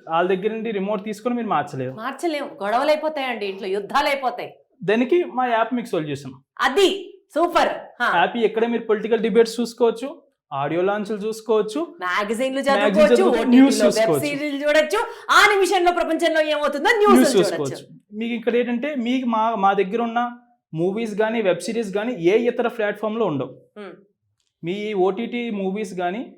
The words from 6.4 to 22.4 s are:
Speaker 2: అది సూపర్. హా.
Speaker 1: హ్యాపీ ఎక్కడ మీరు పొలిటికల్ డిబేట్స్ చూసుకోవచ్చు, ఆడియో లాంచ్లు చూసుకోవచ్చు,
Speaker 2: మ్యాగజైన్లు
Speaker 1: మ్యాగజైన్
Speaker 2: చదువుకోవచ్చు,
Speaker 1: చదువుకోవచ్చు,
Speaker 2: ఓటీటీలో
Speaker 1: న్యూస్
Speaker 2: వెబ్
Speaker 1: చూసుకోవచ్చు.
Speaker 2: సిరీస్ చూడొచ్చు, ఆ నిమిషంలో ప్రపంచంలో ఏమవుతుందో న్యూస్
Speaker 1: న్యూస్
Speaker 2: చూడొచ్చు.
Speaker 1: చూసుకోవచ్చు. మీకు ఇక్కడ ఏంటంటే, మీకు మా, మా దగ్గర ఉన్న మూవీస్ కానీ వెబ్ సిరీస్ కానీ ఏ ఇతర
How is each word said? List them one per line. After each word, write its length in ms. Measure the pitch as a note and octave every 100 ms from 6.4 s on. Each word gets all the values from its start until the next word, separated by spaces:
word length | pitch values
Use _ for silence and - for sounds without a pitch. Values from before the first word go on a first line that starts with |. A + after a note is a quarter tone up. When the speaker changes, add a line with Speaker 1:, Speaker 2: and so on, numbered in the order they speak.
| _ -
Speaker 2:
అది 280 | C4 C#4 F4+ - - - _
సూపర్. 340 | D4 F4 E4 C4 - - -
హా. 100 | A#3
Speaker 1:
హ్యాపీ 280 | F3+ F#3+ A#3+
ఎక్కడ 280 | G#3+ A#3 A#3
మీరు 160 | A#3
పొలిటికల్ 380 | A3+ G#3+ G#3 A#3
డిబేట్స్ 400 | A3+ A3 A3+ A#3+
చూసుకోవచ్చు, 600 | A#3 - A#3 A3+ C4+ E4+ _ _ _
ఆడియో 300 | C#3 D3 E3+
లాంచ్లు 340 | F#3+ G#3 G3+ G#3
చూసుకోవచ్చు, 640 | G#3+ G#3+ - G#3+ G#3+ D4 E4+ -
Speaker 2:
మ్యాగజైన్లు 640 | F3+ F#3 G#3 A3+ C4 C4+
Speaker 1:
మ్యాగజైన్ 260 | C4+ A#3 G#3
Speaker 2:
చదువుకోవచ్చు, 280 | G3 -
Speaker 1:
చదువుకోవచ్చు, 260 | A#3+ B3 A#3
Speaker 2:
ఓటీటీలో 220 | B3+ B3
Speaker 1:
న్యూస్ 200 | C4+ G#3+
Speaker 2:
వెబ్ 40 | -
Speaker 1:
చూసుకోవచ్చు. 400 | G#3+ - D3+ D4
Speaker 2:
సిరీస్ 380 | C#4+ D4 C#4
చూడొచ్చు, 340 | D4 D#4 D4+ G#4 A4 - -
ఆ 240 | D#4+ G#4
నిమిషంలో 380 | G4 F4+ F#4+ F4
ప్రపంచంలో 480 | F4 D#4 D#4+ E4 D#4+
ఏమవుతుందో 500 | D#4 D4 D4 C#4+ F#4+
న్యూస్ 240 | A4+ G#4
Speaker 1:
న్యూస్ 220 | F#4 C4 G#3
Speaker 2:
చూడొచ్చు. 260 | F#3 E3
Speaker 1:
చూసుకోవచ్చు. 560 | C3+ D3+ - - _ G#3
మీకు 160 | A#3
ఇక్కడ 220 | A#3+ A#3+ A#3+
ఏంటంటే, 380 | A#3+ A#3+ C#4+
మీకు 320 | C#4 A3+ C4 B3
మా, 280 | A3 A3
మా 180 | A3 G3
దగ్గర 300 | G3+ F#3+ A3+
ఉన్న 360 | A#3 A#3 A#3+ A#3+ _ _ _
మూవీస్ 440 | D#3 F3+ G#3 A3+ G3
కానీ 240 | A3 A#3
వెబ్ 180 | F#3+ E3+
సిరీస్ 340 | - A3 G3+
కానీ 180 | G3+ A#3
ఏ 260 | A3+ E3+
ఇతర 300 | A3+